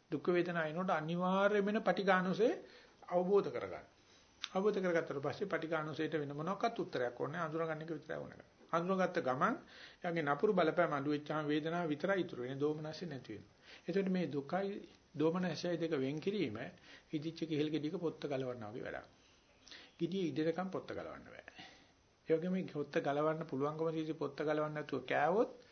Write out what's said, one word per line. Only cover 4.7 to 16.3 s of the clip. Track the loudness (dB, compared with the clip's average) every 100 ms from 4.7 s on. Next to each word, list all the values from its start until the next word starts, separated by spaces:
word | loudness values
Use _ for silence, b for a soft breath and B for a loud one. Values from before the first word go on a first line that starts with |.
| 2
කරගත්තට | 2 2 0 -2
පස්සේ | -2 -4 -2
පටිඝානුසයට | -2 -2 -2 -2 -4 -2
වෙන | -2 -4
මොනවාක්වත් | -4 -4 0 0 0
උත්තරයක් | -4 -2 -2 -2
ඕනේ | -4
නෑ. | -2
අඳුරගන්න | -4 -2 -2 -4
එක | -6
විතරයි | -8 -6 -8
ඕනේ. | -8 -14 -20 _ -2
අඳුරගත්ත | 0 2 2 2 2
ගමන් | 2 2 2 0 -8 B B
එයාගේ | B -2 0
නපුරු | 2 2 4
බලපෑම | 6 4 4 2
අඩු | 2 0
වෙච්චාම | 0 0 -2
වේදනාව | 2 0 2 -2 0
විතරයි | 0 0 0
ඉතුරු | 0 -4
වෙන්නේ. | -6 0
දෝමනස්සේ | 0 0 -6 -8 -8
නැති | -8 -10
වෙනවා. | -12 -14 _ B B
එතකොට | -2 0 2
මේ | 2 0
දුකයි | -2 -2 -2 -2 -6 -12 -20 _
දෝමනස්යයි | 2 2 2 0 -2 -2 0
දෙක | 0
වෙන් | 0 0 0
කිරීම | -2